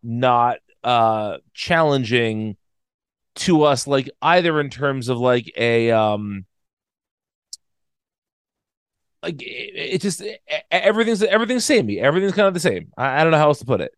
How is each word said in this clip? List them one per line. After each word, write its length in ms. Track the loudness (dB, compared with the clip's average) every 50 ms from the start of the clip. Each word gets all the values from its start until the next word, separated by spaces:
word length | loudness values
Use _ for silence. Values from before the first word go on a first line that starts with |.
not, 560 | -10 -8 -6 -2 0 2 2 4 2 0 0 -4 _ _ _ _ _
uh, 540 | 0 2 2 2 2 2 0 -2 -6 -8 -10 _ _ _
challenging 1040 | -14 -4 -2 0 2 2 2 2 0 0 0 0 0 0 0 -2 -4 -6 -8 -10 _ _ _ _ _ _ _ _ _ _ _ _ _ _ _ _
to 280 | -8 0 2 4 4 6
us, 220 | 4 2 2 -2
like, 240 | -2 -2 -2 -2 -4 -10 _ 0
either 360 | 2 2 4 2 2 0 0
in 120 | -2 -4
terms 360 | -6 -4 -4 -4 -2 -4 -4 -4
of, 120 | -4 0
like, 340 | 2 2 2 2 0 -6 -6
a, 360 | -2 0 0 2 2 2 2
um, 540 | 2 2 2 2 0 -2 -6 -8 -10 -10 -12 _ _ _ _ _ _ _ _ _ _ _ _ _ _ _ _ _ _ _ _ _ -20 -20 _ _ _ _ _ _ _ _ _ _ _ _ _ _ _ _ _ _ _ _ _ _ _ _ _ _ _ _ _ _ _ _
like, 180 | -12 -10 -10 -10 -12
it, 20 | -14 -12 -12 -12 -12 -12
it 260 | -12 -10 -6 -6 -4
just, 200 | -4 -4 -6 -6
e-, 80 | -10 -14 -14 -14 _ _
e-, 120 | -8 -8 -6 _
everything's, 500 | -2 0 2 2 2 2 2 0 2 0
everything's 420 | 0 2 2 2 2 2 -2 -2 0
samey. 360 | 2 2 2 2 2 -2 0
Everything's 340 | 0 2 2 2 0 -2 0
kind 140 | 2 2 2
of 80 | 2
the 40 | 0
same. 320 | -2 -2 -2 -2 -8 -12 _ -4
I, 220 | -4 -2 2 2
I 40 | 2
don't 80 | 4
know 60 | 4 4
how 120 | 4 4
else 100 | 2 0
to 60 | 0
put 160 | -2 -2 -2
it. 120 | -2 -4 _